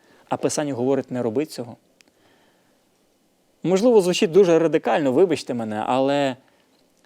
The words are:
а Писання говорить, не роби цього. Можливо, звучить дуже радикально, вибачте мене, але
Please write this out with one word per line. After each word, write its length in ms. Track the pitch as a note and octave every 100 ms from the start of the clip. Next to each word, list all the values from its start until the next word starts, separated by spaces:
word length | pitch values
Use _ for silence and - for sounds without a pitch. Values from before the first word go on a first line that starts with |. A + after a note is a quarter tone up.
| _ _ -
а 80 | B2+
Писання 360 | C#3 - D3
говорить, 380 | A#2+ B2+ C3+ -
не 100 | B2
роби 240 | A#2+ A2+ D#3
цього. 320 | - A#2+ - _ _ _ _ _ _ _ _ _ _ _ _ _ _ _ _ _ _
Можливо, 380 | D#3+ F#3 B3 A3
звучить 300 | F3+ F3 F3
дуже 280 | D#3 F#3 D#3+
радикально, 520 | D#3+ D3+ - G#3 C#3+
вибачте 420 | B2+ F#3 D3 -
мене, 300 | B2 A2 G#2+ -
але 480 | B2+ C3+ C#3+ C#3 B2+ _ _ _ _ _ _